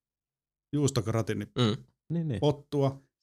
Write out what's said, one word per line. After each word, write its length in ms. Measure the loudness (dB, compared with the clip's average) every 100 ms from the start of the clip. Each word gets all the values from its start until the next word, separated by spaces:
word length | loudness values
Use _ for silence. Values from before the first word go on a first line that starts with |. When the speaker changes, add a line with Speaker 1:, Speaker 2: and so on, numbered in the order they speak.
| _ _ _ _ _ _ -6 0
Speaker 1:
juustogratin, 640 | 0 0 -2 -2 -2 -4
niin 120 | -4 0
Speaker 2:
Mm. 260 | 0 0 -8 _ -6
Speaker 3:
Niin, 140 | -4 -2
niin. 120 | 2
Speaker 1:
pottua, 640 | 2 0 -4 0 0 -2 _ _